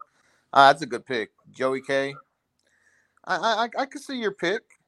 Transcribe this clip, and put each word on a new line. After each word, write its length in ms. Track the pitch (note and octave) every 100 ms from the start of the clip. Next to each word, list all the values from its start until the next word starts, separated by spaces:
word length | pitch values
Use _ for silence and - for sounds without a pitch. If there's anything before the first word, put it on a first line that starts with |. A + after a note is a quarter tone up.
| - _ _ _ _
uh, 200 | - C#3
that's 100 | C#3+
a 40 | C#3
good 180 | A2+
pick. 280 | - B2 G#2 _ -
Joey 300 | G2+ C3 C3+
K, 340 | C3 C#3 C#3 C#3 - _ _ _ _ _ _ _ _ _
I, 120 | - F3
I, 280 | A3+ G#3+
I, 180 | A#3 A3
I 40 | C4+
can 140 | D4
see 200 | - C4
your 100 | G#3+
pick. 320 | G3 F3 A3 - _